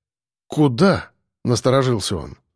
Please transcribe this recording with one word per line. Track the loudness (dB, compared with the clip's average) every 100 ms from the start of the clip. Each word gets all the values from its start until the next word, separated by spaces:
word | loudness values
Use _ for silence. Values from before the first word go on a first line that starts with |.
| _ _ _ _ -6
"Куда?" — | 0 0 2 2 0 -4 _ _ _
насторожился | -4 0 2 2 2 -2 -4 -8
он. | -10 -18 _